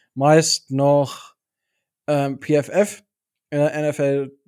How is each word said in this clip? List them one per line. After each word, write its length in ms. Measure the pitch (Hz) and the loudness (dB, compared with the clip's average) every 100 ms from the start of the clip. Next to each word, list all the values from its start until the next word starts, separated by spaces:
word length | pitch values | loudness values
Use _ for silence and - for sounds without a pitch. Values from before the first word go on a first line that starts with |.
| _ | _
meist 580 | - 143 156 156 - - | -2 4 4 4 -2 -4
noch, 640 | 135 143 143 131 - - _ _ _ _ _ _ _ - | 0 2 2 0 -6 -20 _ _ _ _ _ _ _ -4
ähm, 320 | 147 139 135 | -2 -2 -6
P 160 | - 151 | -2 -2
F 140 | 139 | 0
F, 340 | 175 202 - _ _ _ _ - | 0 0 -2 _ _ _ _ -8
äh, 60 | 147 | -2
N 280 | 151 151 151 | -2 -2 -4
F 140 | 147 | -2
L, 380 | 143 139 135 - | -2 -2 -6 -12